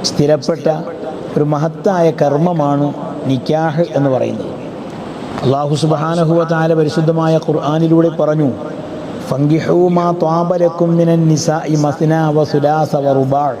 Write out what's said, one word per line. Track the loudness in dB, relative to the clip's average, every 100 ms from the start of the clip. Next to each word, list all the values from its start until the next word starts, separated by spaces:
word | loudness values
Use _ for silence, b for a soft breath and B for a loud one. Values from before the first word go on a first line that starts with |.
സ്ഥിരപ്പെട്ട | -6 0 2 2 0 -2 -2 -2 -6 -10 -10 -10 -6 -2
ഒരു |
മഹത്തായ | 0 0 -2 -2 -2 2 2
കർമ്മമാണ് | 2 0 2 0 0 0 0 -2 -4 -10 -8 -2
നിക്കാഹ് | -2 0 -2 0 0 0 0
എന്ന് | 0
പറയുന്നത്. | 0 -2 -4 -8 -10 -12 -12 -12 -12 -12 -12 -10 -2
അല്ലാഹു | 0 0 0 0
സുബ്ഹാനഹു | 0 0 0 0 2
വ | 2
തആല | 2 0 2
പരിശുദ്ധമായ | 2 2 2 0 2 2 0
ഖുർആനിലൂടെ | 0 -2 0 0 2 4 2
പറഞ്ഞു, | 2 0 2 0 -2 -8 -10 -10 -10 -10 -10 -6
"ഫങ്കിഹൂ | -2 2 2 2 2 4
മാ | 2 0
ത്വാബ | 0 0 0 0 2
ലക്കും | 0 2 0 2
മിനൻ | 4 4 4
നിസാഇ | 2 0 -2 0 0
മസ്നാ | 0 0 0 2 2
വ | 2
സുലാസ | 2 2 2 2 0 0
വ | 2
റുബാ." | 2 2 0 0 -4